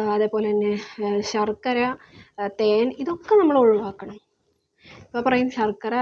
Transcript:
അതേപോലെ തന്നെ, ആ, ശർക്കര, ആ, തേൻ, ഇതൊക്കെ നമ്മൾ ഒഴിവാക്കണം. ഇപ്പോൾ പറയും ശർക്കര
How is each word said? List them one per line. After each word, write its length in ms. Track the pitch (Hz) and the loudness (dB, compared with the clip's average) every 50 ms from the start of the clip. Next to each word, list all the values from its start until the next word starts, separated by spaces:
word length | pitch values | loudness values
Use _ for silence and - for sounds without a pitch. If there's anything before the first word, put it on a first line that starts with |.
| 214 208 | -2 0
അതേപോലെ 380 | 208 208 214 214 220 214 214 208 | 0 0 0 0 0 -2 -2 0
തന്നെ, 240 | 208 208 208 208 208 208 - - - 220 | 0 0 0 0 -2 -4 -6 -12 -10 -8
ആ, 220 | 208 202 208 202 | -4 -2 -2 -2
ശർക്കര, 580 | 208 - - 214 208 214 208 - - 254 247 240 247 254 262 - - - - - - _ _ 208 | -4 -4 -4 -2 -2 -4 -4 -6 -6 -4 -2 -2 -2 -2 -4 -8 -14 -20 -20 -20 -20 _ _ -10
ആ, 100 | 202 202 202 - | -8 -8 -4 0
തേൻ, 320 | 220 214 208 220 240 262 - - | 2 2 4 2 2 0 -2 -6
ഇതൊക്കെ 380 | 269 339 339 339 - - 427 | -6 -6 -6 -8 0 4 4
നമ്മൾ 220 | 415 339 302 285 262 | 6 6 6 6 6
ഒഴിവാക്കണം. 600 | 240 220 214 208 220 196 196 - 196 - 208 - _ _ _ _ _ _ _ _ _ _ _ _ _ - - - | 6 6 4 2 0 -4 -10 -12 -16 -16 -16 -18 _ _ _ _ _ _ _ _ _ _ _ _ _ -20 -20 -20
ഇപ്പോൾ 240 | - _ - - | -20 _ -8 -2
പറയും 280 | 247 262 254 247 254 254 | 0 2 2 2 0 -2
ശർക്കര 440 | - 247 214 214 208 - - 214 233 247 | -2 -2 -2 -2 -4 -6 -6 -4 -4 -2